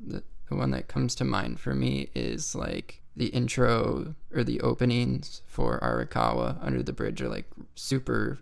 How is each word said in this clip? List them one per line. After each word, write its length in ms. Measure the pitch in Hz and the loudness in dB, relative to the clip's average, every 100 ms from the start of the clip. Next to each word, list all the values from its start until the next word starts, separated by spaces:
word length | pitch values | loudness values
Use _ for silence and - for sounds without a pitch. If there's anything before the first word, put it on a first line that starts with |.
the, 200 | 139 - - - - | -6 -6 -6 -6 -2
the 80 | 139 | 0
one 160 | - | 2
that 160 | - - | 0 0
comes 260 | 135 127 - | 0 0 0
to 80 | |
mind 360 | 131 98 - - | 0 2 0 -2
for 120 | - | 0
me 380 | 67 - 67 - | 2 2 0 -2
is, 400 | 62 58 60 - - | -2 -2 -2 -4 -4
like, 440 | - - - - - - | -4 -4 -8 -12 -10 -4
the 100 | 117 | 0
intro 920 | 123 120 - 120 113 113 - - - - | 0 2 4 6 6 2 0 -4 -8 -4
or 80 | - | 0
the 180 | 120 120 | 0 2
openings 840 | 123 120 123 120 127 127 - - - | 2 4 4 4 2 0 -4 -10 -6
for 320 | - 60 60 | 2 2 2
Arakawa 800 | 58 58 58 123 57 60 60 - | 2 0 0 2 2 2 0 0
Under 220 | - - | 0 0
the 100 | - | 0
Bridge 300 | - 53 - | -2 -2 -2
are, 60 | - | -4
like, 180 | - - - - - | -4 -6 -8 -12 -8
super, 640 | - 135 127 113 107 - | 0 0 2 0 0 -2